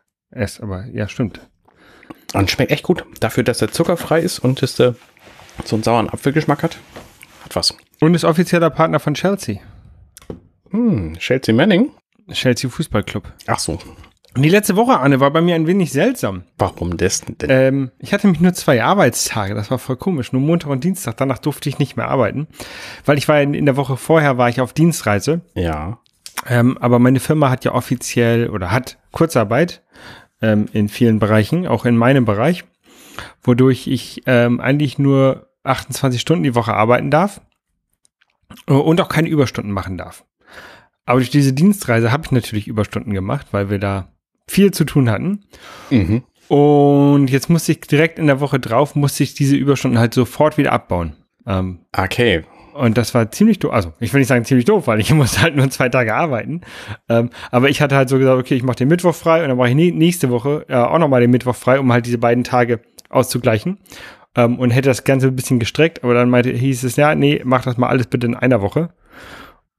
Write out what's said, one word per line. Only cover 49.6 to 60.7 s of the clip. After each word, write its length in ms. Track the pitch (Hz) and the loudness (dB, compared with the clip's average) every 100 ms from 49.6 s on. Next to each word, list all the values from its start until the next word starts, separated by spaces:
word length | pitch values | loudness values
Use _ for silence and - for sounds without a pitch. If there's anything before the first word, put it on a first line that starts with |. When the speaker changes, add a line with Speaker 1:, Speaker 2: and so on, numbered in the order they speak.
| 139 139 135 117 | 2 0 0 2
Speaker 1:
halt 140 | 117 | 2
sofort 440 | 131 120 - 151 151 | 2 -2 2 0 2
wieder 140 | 139 | 0
abbauen. 460 | 120 - 90 85 - _ _ - | -2 -2 -6 -6 -10 _ _ -6
Ähm, 340 | 95 92 90 _ | -4 -4 -8 _
Speaker 2:
Okay. 540 | - 95 - 120 85 - _ - | -6 -4 0 2 0 -4 _ -20
Speaker 1:
und 240 | - 123 110 | -2 0 0
das 160 | 113 | 0
war 160 | 123 110 | 0 -2
ziemlich 300 | - 214 208 | 2 2 2
doof. 140 | 147 | 0
Also, 180 | 117 85 - | -2 -4 -6
ich 140 | 117 | -2
will 60 | 139 | 0
nicht 100 | 123 | 2
sagen 160 | 127 113 | 0 2
ziemlich 180 | 131 | 2
doof, 240 | 120 214 139 | 4 2 2
weil 140 | 110 | 0
ich 120 | 107 | 2
<laughs> 0 | |
musste 280 | 156 127 - | 2 2 2
halt 160 | 165 143 | 0 2
nur 120 | 135 | 0
zwei 200 | - 127 | 0 -2
Tage 260 | 131 113 113 | 0 0 -2
arbeiten. 460 | 165 120 104 165 - - - - - | -2 -4 -6 -10 -12 -18 -18 -14 -2
Ähm, 200 | 117 120 - - | 0 0 -6 -4
aber 160 | 123 131 | 0 2
ich 140 | 147 | 2
hatte 160 | 143 139 | 2 2
halt 100 | 131 | 2
so 100 | 135 | 2
gesagt, 200 | 131 131 | 4 2
okay, 160 | 123 135 | 0 -2
ich 80 | |
mach 120 | 127 117 | -2 -2
den 120 | 127 | 0
Mittwoch 280 | 175 180 160 | 2 0 0
frei 280 | 170 160 | 0 0
und 60 | 156 | 0
dann 80 | 123 | 0
mach 100 | 123 | 2
ich 80 | 135 | 2
nä-, 160 | 175 | 2
nächste 380 | 160 165 175 131 | 2 0 2 0
Woche, 340 | 120 131 147 | -2 -2 -4
äh, 60 | - | -2